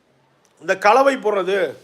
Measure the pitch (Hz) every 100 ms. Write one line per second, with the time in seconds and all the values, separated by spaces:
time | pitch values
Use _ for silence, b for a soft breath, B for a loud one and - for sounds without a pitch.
0 | _ _ _ _ _ _ 160 190 208 247
1 | 277 269 208 196 180 196 151 107